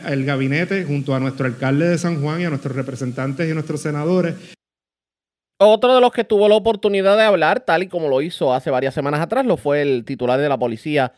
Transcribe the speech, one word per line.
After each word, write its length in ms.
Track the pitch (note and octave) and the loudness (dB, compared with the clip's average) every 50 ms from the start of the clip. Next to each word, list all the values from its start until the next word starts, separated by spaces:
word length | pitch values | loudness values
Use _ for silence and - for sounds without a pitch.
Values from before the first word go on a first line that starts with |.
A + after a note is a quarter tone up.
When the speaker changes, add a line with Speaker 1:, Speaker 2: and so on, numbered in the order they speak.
| - - | -6 -6
Speaker 1:
el 180 | C#3+ C3+ C3+ | -4 -4 -2
gabinete, 600 | C#3+ C#3+ C3 C3+ C3+ C#3 D#3+ F3+ F3+ G3 G3 F3+ | -2 -2 -2 -2 -2 -2 -2 -2 -2 -4 -4 -4
junto 280 | C#3+ C#3+ C#3+ C3+ C#3 C3 | -4 -4 -4 -2 -2 -2
a 60 | C3 | -2
nuestro 260 | C3 C3+ C3+ - C3+ | -2 -4 -4 -4 -4
alcalde 440 | B2+ A#2 - C3+ C3 C#3 C#3+ E3 F3 | -6 -4 -4 -2 -2 0 2 2 0
de 80 | F3 D#3 | 0 0
San 200 | F3 E3+ E3+ D3 | -2 -2 -4 -2
Juan 220 | C#3 D3+ D#3 E3+ | -2 -4 -4 -4
y 40 | F3+ | -4
a 40 | E3+ | -4
nuestros 260 | D3 C3+ - C#3 B2+ | -4 -6 -6 -6 -6
representantes 720 | C#3 B2 C3+ B2+ A#2+ C3+ B2 A#2+ C3 C3 C3+ C3+ C3+ E3+ D#3+ | -6 -8 -8 -8 -8 -8 -8 -6 -6 -6 -6 -4 -4 -4 -4
y 60 | D#3+ | -4
nuestros 280 | D#3+ D3+ D#3 D3+ C#3+ | -4 -6 -6 -6 -6
senadores. 520 | - D#3 D3 D3 D3+ E3+ F3+ F#3 F3 E3 - - - - - - _ _ _ _ _ _ _ _ _ _ _ _ _ _ _ _ _ _ _ - | -6 -6 -4 -4 -2 0 0 0 0 -2 -4 -8 -12 -20 -20 -20 _ _ _ _ _ _ _ _ _ _ _ _ _ _ _ _ _ _ _ 4
Speaker 2:
Otro 340 | G3 G#3+ A3 G#3+ A#3+ B3 B3+ | 4 6 6 6 4 4 4
de 80 | B3+ | 6
los 100 | B3 B3 | 4 4
que 120 | - B3 A3 | 2 0 -2
tuvo 260 | - A3 G3+ G#3 G#3+ | 0 2 4 6 6
la 60 | G#3 | 4
oportunidad 600 | A3 F#3+ A3+ A3 G3+ - G#3 G3+ G3 F#3+ G3 G3+ | 4 4 0 -2 0 0 0 0 2 2 4 4
de 80 | A3 A3 | 4 4
hablar, 360 | G#3+ G3+ F3 D3+ D#3 G3 B3 | 4 4 4 4 2 2 0
tal 240 | - - E3+ E3 F#3+ | 0 0 0 0 0
y 40 | F3+ | -2
como 220 | - F3 D#3+ C#3+ | -6 -4 -2 0
lo 120 | C3 C3+ D3 | 0 0 0
hizo 320 | F3 - - E3+ C#3 B2 | -2 -4 -2 0 0 0
hace 140 | C3 - D#3+ | 0 0 -2
varias 220 | C3+ B2+ C3 C3+ - | -2 0 -2 -2 -2
semanas 260 | D#3 C#3 C#3+ D3 D3 | -4 -4 -2 -2 -2
atrás, 240 | E3+ - - C4 C4+ | -2 -2 -2 -2 0
lo 120 | A#3+ F3+ - | 0 0 -2
fue 260 | - D3 C#3+ D3 C#3+ | 0 0 0 0 2
el 200 | C#3+ C3+ A#2+ A2 | 0 0 -2 -2
titular 360 | - C#3 A#2 B2+ B2 B2 C3+ | -6 -8 -4 -2 0 0 2
de 100 | D3 D3 | 2 0
la 80 | C#3 A#2 | 0 0
policía, 560 | B2+ A#2 A2+ A2+ - D#3 D3+ C#3+ C3 A#2+ - | -2 -2 -4 -4 -6 -4 -2 0 0 -2 -4